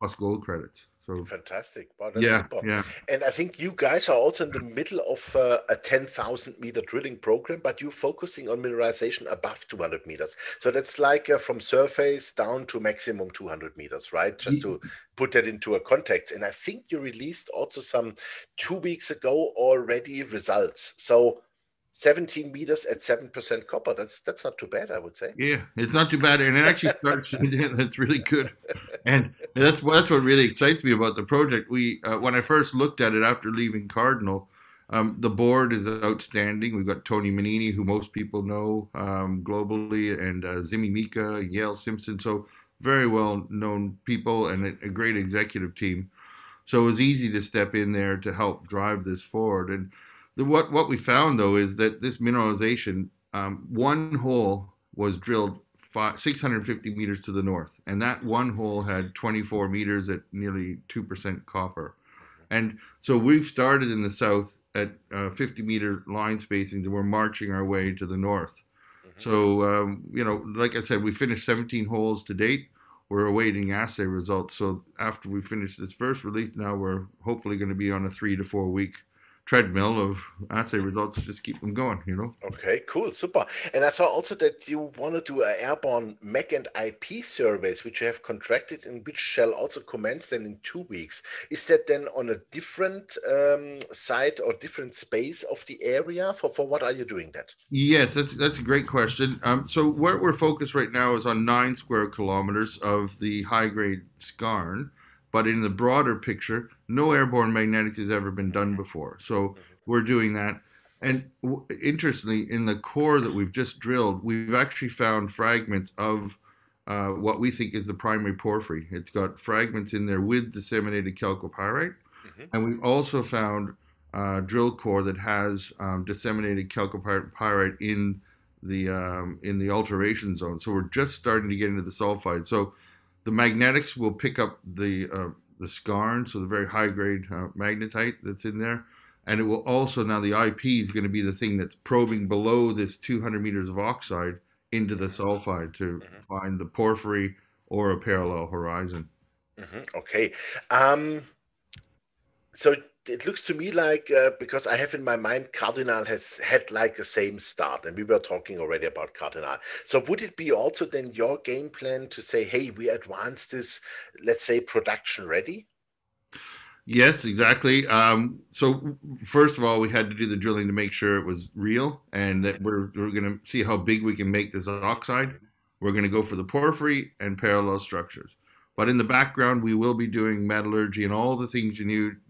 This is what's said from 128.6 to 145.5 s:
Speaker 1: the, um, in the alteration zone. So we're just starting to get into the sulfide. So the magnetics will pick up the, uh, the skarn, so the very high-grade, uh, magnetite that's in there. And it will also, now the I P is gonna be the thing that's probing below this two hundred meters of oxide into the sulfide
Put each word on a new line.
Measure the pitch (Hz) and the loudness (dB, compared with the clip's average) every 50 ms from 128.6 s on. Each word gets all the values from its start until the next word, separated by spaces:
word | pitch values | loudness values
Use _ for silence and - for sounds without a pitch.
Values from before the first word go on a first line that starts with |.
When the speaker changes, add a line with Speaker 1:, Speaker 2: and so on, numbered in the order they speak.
Speaker 1:
the, | - 92 95 95 95 92 | -8 -6 -4 -2 -2 -2
um, | 92 92 90 90 90 90 90 90 85 - | -2 -2 -4 -4 -4 -6 -6 -8 -8 -8
in | - 101 101 98 | -6 -4 -2 -2
the | 98 98 | 0 0
alteration | 98 107 110 104 104 95 98 107 110 107 107 101 90 | 2 0 0 0 0 2 2 2 0 0 -2 -4 -4
zone. | 82 90 85 85 82 | -4 -4 -6 -6 -6
So | - 110 | -4 -2
we're | 101 98 92 85 | -2 -2 -2 -2
just | - 135 139 139 135 | -2 -2 -2 -2 -4
starting | - - 120 110 110 104 101 | -4 0 2 2 2 2 0
to | 101 | -2
get | 98 104 101 | 0 0 0
into | 101 98 | 0 -2
the | 90 92 | -6 -6
sulfide. | - - 107 101 101 98 - 92 87 85 82 | -6 -2 -2 -2 -2 -2 -2 -2 -4 -4 -2
So | - 120 107 101 98 - _ _ _ _ _ _ _ _ _ - | 0 0 0 0 0 -4 _ _ _ _ _ _ _ _ _ -4
the | 113 | 0
magnetics | 107 113 120 117 110 117 123 127 131 143 139 - - | 2 4 4 4 4 4 4 4 4 2 0 -2 -4
will | 123 113 107 | -2 -2 -2
pick | 104 104 - 131 131 127 | 0 -2 -4 -4 -2 -2
up | 113 - - - - 92 87 | -2 -4 -4 -8 -16 -12 -8
the, | 92 104 101 95 92 95 - | -4 -2 -2 -2 -2 -4 -6
uh, | - 95 92 87 - - _ _ _ - | -6 -6 -6 -8 -10 -14 _ _ _ -14
the | 92 90 | -12 -12
skarn, | - - - 107 104 101 107 113 117 120 123 120 | -12 -8 -4 -2 -2 0 0 0 0 -2 -4 -4
so | - 101 | -6 -6
the | 92 | -4
very | 92 107 104 101 | -2 -2 -2 -2
high-grade, | 95 - 110 107 104 95 101 98 101 101 95 95 92 | -2 0 0 0 0 0 0 -2 -2 -2 -4 -4 -6
uh, | 87 87 90 85 - | -8 -8 -8 -8 -6
magnetite | 92 101 104 107 107 110 107 - 110 113 120 117 - | -4 -2 -2 -2 -2 -4 -4 -2 -2 -2 -2 -4 -6
that's | - 101 98 98 - | -8 -10 -10 -8 -6
in | 113 104 107 | -6 -6 -4
there. | 113 117 117 120 117 _ _ _ _ _ _ _ _ - | -4 -4 -4 -6 -8 _ _ _ _ _ _ _ _ 0
And | 110 107 | 0 2
it | 110 | 2
will | 107 110 110 | 2 0 0
also, | - 127 127 131 135 135 - 127 | 0 2 2 2 2 2 0 0
now | 110 110 107 107 | 0 0 0 2
the | 101 101 104 | 2 2 4
I | 110 117 110 | 4 4 4
P | 107 - - 131 123 117 | 2 0 0 2 2 2
is | 101 95 | 2 0
gonna | 101 107 101 98 | -2 -2 -2 0
be | 98 107 | 0 0
the | 101 98 | 0 -2
thing | 95 - 117 107 101 | -2 -2 0 0 0
that's | 98 90 - - | 0 -2 -2 -6
probing | - - - 127 123 120 113 113 107 101 | -12 -4 2 4 4 4 4 2 0 0
below | 95 104 101 107 113 120 120 117 117 | 0 0 2 2 4 4 4 4 4
this | 113 107 101 98 - | 2 0 -2 -4 -6
two | - - - 123 110 | -8 -6 -4 -4 -2
hundred | 113 117 107 104 104 | -2 -2 -4 -4 -4
meters | 107 98 98 92 92 | -4 -4 -4 -4 -4
of | 92 98 | -4 -4
oxide | 101 113 123 - - - 95 87 87 87 87 90 _ _ _ _ _ _ | -2 -2 -4 -6 -6 -6 -4 -4 -4 -4 -6 -10 _ _ _ _ _ _
into | 117 113 107 98 104 | -2 -2 -2 -2 -2
the | 95 95 | -4 -4
sulfide | 95 95 - 101 101 101 101 - 101 | -6 -6 -4 -2 -2 -2 -2 -2 -4